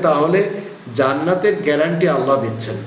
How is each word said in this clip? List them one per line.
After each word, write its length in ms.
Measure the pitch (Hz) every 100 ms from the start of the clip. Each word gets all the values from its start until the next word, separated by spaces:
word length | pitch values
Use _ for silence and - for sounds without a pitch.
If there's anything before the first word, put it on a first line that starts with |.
তাহলে 480 | 170 147 160 190 202 - - - - 117
জান্নাতের 600 | 135 143 160 180 208 190
গ্যারান্টি 520 | 143 147 165 170 139
আল্লাহ 340 | 135 131 135
দিচ্ছেন। 340 | 117 110 - 98